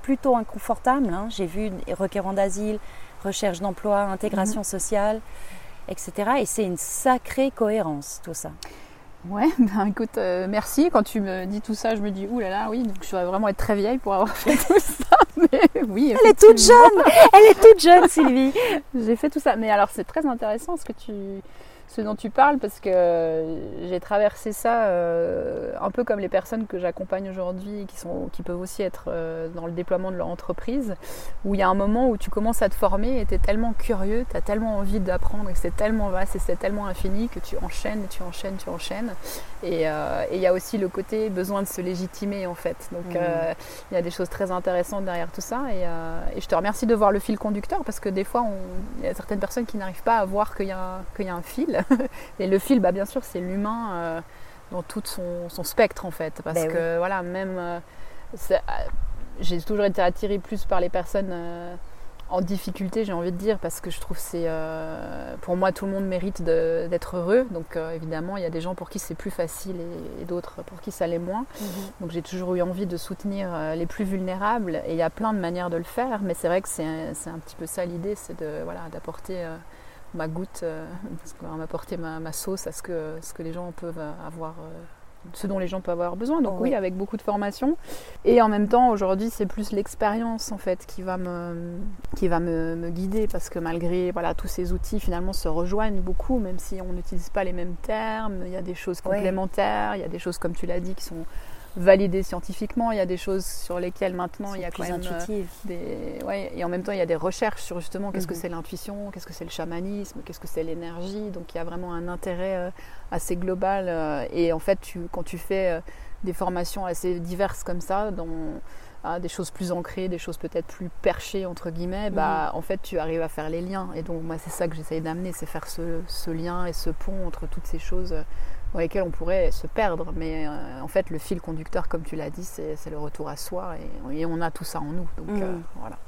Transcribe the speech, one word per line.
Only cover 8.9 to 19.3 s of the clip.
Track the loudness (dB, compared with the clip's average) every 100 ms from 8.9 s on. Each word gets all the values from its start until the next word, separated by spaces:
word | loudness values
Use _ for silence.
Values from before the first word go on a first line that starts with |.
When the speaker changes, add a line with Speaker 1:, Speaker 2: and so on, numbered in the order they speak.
| -20 -20 -16 -8
Speaker 2:
Ouais, | 2 2
<laughs> | 6
ben | 4 4 0
écoute, | 0 -2 -2
euh, | 0 0 0
merci. | -2 0 2 4
Quand | 2
tu | 0 -2
me | -2 -4 -6
dis | -8
tout | -6
ça, | -4 -2 -2
je |
me | -2
dis, « | -4 -4
Ouh | -4
là | -2
là, | -2 -2
oui, | -2
donc | -2 -4
je | -4
dois | -2
vraiment | 0 0 0
être | 0
très | 0
vieille | 2 2 0
pour | 0
avoir | 2 2
<laughs> | 0
fait | 2 2
tout | 6 6
ça. » | 4 -4 4 6 6 6
Mais | 6 8 6 6 0
oui, | 4 4 10
Speaker 1:
Elle | 10
est |
toute | 12 12
Speaker 2:
effectivement. | 12 12 12 12 12
Speaker 1:
jeune. | 8 12 12
Elle | 12 12
est | 12
toute | 12 12
jeune, | 12 12 12
Sylvie. | 8 6 8 4 4 2
Speaker 2:
<laughs> | 0 -2
J'ai | -2 2 2
fait | 2